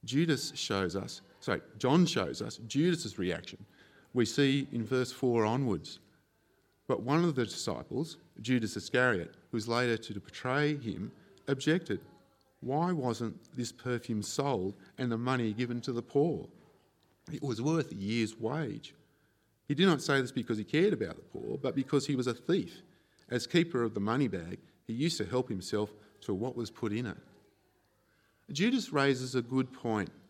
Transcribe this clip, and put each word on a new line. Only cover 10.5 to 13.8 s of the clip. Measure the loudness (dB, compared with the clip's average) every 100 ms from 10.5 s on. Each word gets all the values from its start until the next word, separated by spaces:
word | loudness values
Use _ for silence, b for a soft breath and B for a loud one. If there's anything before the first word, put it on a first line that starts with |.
| 0 0 0
him, | -4 -6 -8 -12 B B -4
objected. | 0 2 2 0 -6 -6 -20 _ _ _ _
"Why | -4 0 0
wasn't | 0 0 -2 -4 -8 -14
this | -8 -8
perfume | -6